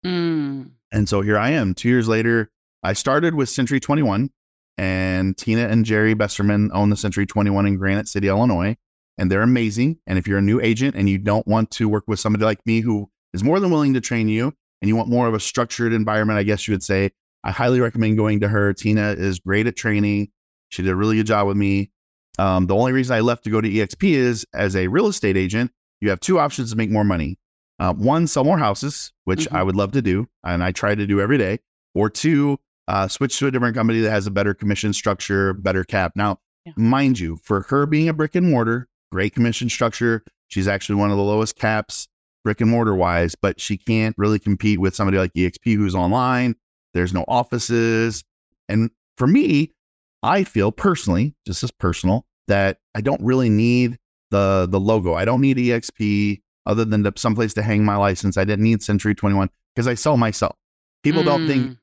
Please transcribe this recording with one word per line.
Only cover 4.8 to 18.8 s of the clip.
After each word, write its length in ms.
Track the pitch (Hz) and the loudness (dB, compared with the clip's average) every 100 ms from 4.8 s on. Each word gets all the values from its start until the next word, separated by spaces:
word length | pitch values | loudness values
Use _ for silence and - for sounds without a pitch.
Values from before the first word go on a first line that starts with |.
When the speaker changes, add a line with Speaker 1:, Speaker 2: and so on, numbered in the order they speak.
| 95 92 92 92 95 95 | -4 -2 -2 0 -2 -2
Speaker 2:
Tina 300 | - 113 117 | -2 0 2
and 180 | 113 110 | 2 2
Jerry 300 | 107 110 110 | 2 2 2
Besterman 560 | 104 - 101 104 107 | -2 0 0 2 0
own 160 | 95 104 | 2 0
the 80 | 101 | 0
Century 300 | 107 101 98 | -2 -2 -2
twenty-one 400 | - 101 98 101 | 0 0 2 0
in 100 | 98 | 0
Granite 300 | 98 98 107 | 0 -2 -2
City, 200 | 101 98 | -2 0
Illinois. 480 | 98 123 90 95 117 _ _ _ - | 2 2 0 -2 -4 _ _ _ -4
And 100 | 92 | 0
they're 140 | 95 | 2
amazing. 560 | 117 127 113 104 131 160 - | 4 2 0 0 -2 -2 -4
And 100 | 92 | -4
if 100 | 92 | 0
you're 120 | 98 | 0
a 20 | |
new 180 | 98 117 | 2 2
agent 360 | 113 113 135 - | 2 0 0 0
and 120 | 101 | 0
you 120 | 98 | 0
don't 260 | 101 104 104 | 0 -2 0
want 240 | 110 110 | 0 0
to 160 | - 110 | -2 0
work 180 | 104 - | 0 -2
with 120 | 104 | -4
somebody 240 | 110 104 | -2 0
like 220 | 107 104 - | 0 0 0
me 140 | 113 | 0
who 260 | 113 104 104 _ _ 90 | 0 -4 -6 _ _ -2
is 80 | |
more 160 | 113 180 | 0 2
than 100 | 190 | 2
willing 240 | 160 143 | 2 2
to 80 | 131 | 0
train 260 | - 120 110 | -2 -2 0
you, 220 | 110 127 - _ _ | 0 -2 -6 _ _
and 80 | 98 | 0
you 60 | 113 | 0
want 140 | 113 | 0
more 180 | 120 120 | 0 2
of 80 | 110 | 0
a 40 | |
structured 540 | - - 117 - 117 | -4 -4 -4 -2 0
environment, 460 | 113 107 107 107 107 | 0 0 0 0 0
I 40 | |
guess 240 | 101 104 - | 0 -2 -2
you 60 | |
would 80 | 98 | -4
say, 300 | - 98 98 _ _ _ | -2 0 -2 _ _ _
I 80 | 107 | -8
highly 280 | 92 120 127 | -2 0 2
recommend 360 | 117 117 110 107 | 0 0 0 2
going 220 | 107 104 | 0 0
to 80 | 101 | 0
her. 260 | 107 101 | 0 0
Tina 380 | 95 | 0